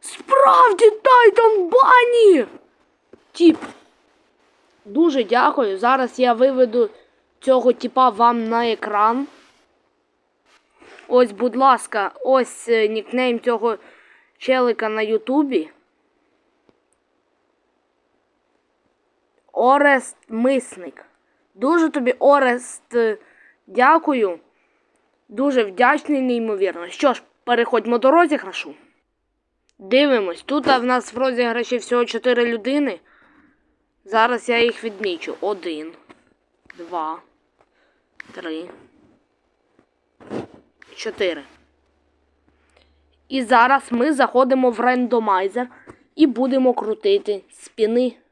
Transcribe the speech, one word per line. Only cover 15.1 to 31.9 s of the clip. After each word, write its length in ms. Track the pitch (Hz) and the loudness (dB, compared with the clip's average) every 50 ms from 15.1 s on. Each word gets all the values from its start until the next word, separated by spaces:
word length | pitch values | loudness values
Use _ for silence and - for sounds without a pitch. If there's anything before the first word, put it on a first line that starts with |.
| 220 214 220 - 262 294 302 277 262 180 - - _ _ _ _ _ _ _ _ _ _ _ _ _ _ _ _ _ _ _ _ _ _ _ _ _ _ _ _ _ _ _ _ _ _ _ _ _ _ _ _ _ _ _ _ _ _ _ _ _ _ _ _ _ _ _ _ _ _ _ _ _ _ _ _ _ _ _ _ _ _ _ _ _ _ _ _ _ | -4 -4 -4 -2 -2 -2 -2 0 -2 -4 -4 -6 _ _ _ _ _ _ _ _ _ _ _ _ _ _ _ _ _ _ _ _ _ _ _ _ _ _ _ _ _ _ _ _ _ _ _ _ _ _ _ _ _ _ _ _ _ _ _ _ _ _ _ _ _ _ _ _ _ _ _ _ _ _ _ _ _ _ _ _ _ _ _ _ _ _ _ _ _
Орест 640 | - 220 247 269 285 285 294 277 262 254 - - _ _ _ | -2 0 2 2 4 4 2 2 2 0 -6 -20 _ _ _
Мисник. 760 | 226 226 240 254 277 262 - - - 185 180 160 - - - _ _ _ _ _ _ _ _ _ _ | -6 -2 -2 0 0 -2 -4 -8 -20 -18 -18 -20 -20 -20 -20 _ _ _ _ _ _ _ _ _ _
Дуже 360 | 190 214 269 330 349 320 311 | -6 -2 0 0 2 0 0
тобі, 260 | - 294 240 247 247 - | -2 -2 -2 -2 -2 2
Орест, 760 | - 277 285 285 269 254 240 240 - - - - _ _ - | 2 4 4 4 2 0 -2 -4 -8 -14 -20 -20 _ _ -4
е, 220 | 240 233 220 214 202 _ _ _ _ _ _ _ _ _ _ | -2 -2 -2 -4 -6 _ _ _ _ _ _ _ _ _ _
дякую. 720 | 190 220 247 269 320 330 320 311 285 254 220 190 170 165 _ _ _ _ _ _ _ _ _ _ _ _ _ _ _ _ _ _ | -2 0 2 4 4 2 2 0 -2 0 0 -2 -4 -8 _ _ _ _ _ _ _ _ _ _ _ _ _ _ _ _ _ _
Дуже 340 | 214 208 262 285 269 254 226 | -8 -4 -2 0 0 0 -2
вдячний, 580 | 202 185 180 247 247 294 302 - - 302 269 | -2 -2 -2 0 0 0 -2 -4 -4 -4 -2
неймовірно. 680 | 262 254 247 233 226 220 214 196 190 185 165 170 175 175 | -2 -2 -2 -4 -4 -6 -4 -4 -4 -4 -4 -8 -14 -16
Що 260 | - - - 277 240 | -8 -2 0 0 0
ж, 100 | - _ _ _ _ _ | -2 _ _ _ _ _
переходьмо 540 | - 240 233 233 - - 226 - 226 240 240 | -4 -2 -2 -2 0 -2 -4 -2 -2 -4 0
до 140 | 226 262 | 2 4
розіграшу. 640 | 285 330 349 311 302 262 - 196 180 - - 311 277 _ _ _ _ _ _ _ _ _ _ _ _ _ _ _ _ _ _ _ _ _ | 4 4 4 2 0 -4 -6 -10 -12 -12 -14 -14 -16 _ _ _ _ _ _ _ _ _ _ _ _ _ _ _ _ _ _ _ _ _
Дивимось, 640 | 196 190 214 262 294 294 262 233 202 185 165 - - | -8 0 2 2 2 4 2 0 -2 -4 -8 -10 -10
тут 220 | - 262 302 269 | -6 -6 -4 0
в 180 | 320 269 254 233 | 0 0 0 0
нас 300 | 247 254 247 - - - | -2 -2 -4 -4 -6 -8
в 40 | 240 | -4
розіграші 600 | 262 262 247 233 247 233 226 240 240 - 247 240 | -4 -4 -2 -2 -4 -2 -2 -4 -4 -4 -6 -6
всього 280 | - - | -4 -4